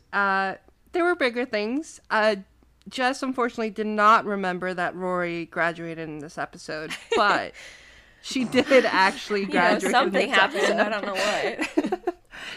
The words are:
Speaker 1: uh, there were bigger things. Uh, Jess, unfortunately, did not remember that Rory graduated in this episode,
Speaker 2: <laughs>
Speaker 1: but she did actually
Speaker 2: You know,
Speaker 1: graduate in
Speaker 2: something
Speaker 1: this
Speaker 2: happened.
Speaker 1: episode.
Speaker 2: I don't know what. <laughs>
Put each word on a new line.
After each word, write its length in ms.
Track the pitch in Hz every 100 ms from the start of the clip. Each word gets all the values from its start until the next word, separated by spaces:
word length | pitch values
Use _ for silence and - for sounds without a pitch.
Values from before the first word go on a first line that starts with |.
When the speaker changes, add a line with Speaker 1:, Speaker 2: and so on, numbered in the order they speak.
| _
Speaker 1:
uh, 440 | 190 196 190 196 - _ _ _
there 100 | 330
were 120 | 339 349
bigger 300 | 262 233 262
things. 560 | 214 208 262 320 - _
Uh, 280 | 220 214 202 196 _ _ _ -
Jess, 320 | - 254 269
unfortunately, 460 | 262 262 240 240 220
did 160 | 202 214
not 380 | 214 208 220 196
remember 480 | 202 190 180 180
that 220 | 180 175 175
Rory 500 | 185 180 175 170 165
graduated 640 | - 170 170 170 165 160
in 100 | 151
this 180 | 147 -
episode, 520 | 165 175 - 156 156 -
Speaker 2:
<laughs> 120 | - 440
Speaker 1:
but 360 | 208 165 98 - - - - - - _
she 220 | - 269 240
did 400 | 254 - 269 -
actually 560 | 175 190 - - 208
Speaker 2:
You 40 | 196
know, 40 |
Speaker 1:
graduate 320 | 190 175 214
in 80 | -
Speaker 2:
something 380 | 247 254 220 226
Speaker 1:
this 80 | 208
Speaker 2:
happened. 220 | 196 202
Speaker 1:
episode. 160 | 196 202
Speaker 2:
I 100 | 208
don't 160 | 214 202
know 80 | 190 202 180 156 240 294 - 302
what. 220 | - - 349
<laughs> 80 | _ - -